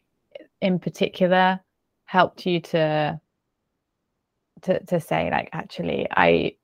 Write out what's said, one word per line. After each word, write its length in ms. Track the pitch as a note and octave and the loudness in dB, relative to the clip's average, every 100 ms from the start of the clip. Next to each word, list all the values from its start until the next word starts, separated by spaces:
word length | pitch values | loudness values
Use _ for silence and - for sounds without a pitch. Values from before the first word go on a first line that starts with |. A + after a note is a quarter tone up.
| _ _ _ - - _ | _ _ _ -20 -20 _
in 180 | F#3+ F3+ | -2 0
particular 800 | E3+ - G3 - F3+ F#3 F#3 F#3 - _ _ _ - | -4 -4 -6 0 2 4 2 0 -6 _ _ _ -2
helped 400 | F#3 E3+ - F#3+ | 2 2 0 -4
you 140 | F3 | -2
to, 580 | - E3 D#3 D3+ D3+ D#3 - _ _ _ _ _ _ _ _ _ _ _ _ _ | -2 -2 0 0 -2 -4 -12 _ _ _ _ _ _ _ _ _ _ _ _ _
to, 220 | - F#3 - | -4 -2 -2
to 140 | F3 | -4
say, 300 | - D#3+ - | -2 -2 -2
like, 200 | - - | -2 -4
"Actually, 540 | - - - E2+ C#2 - | -10 -12 -10 -6 -4 -2
I, 440 | - F2 E2+ - - | 2 4 4 0 -6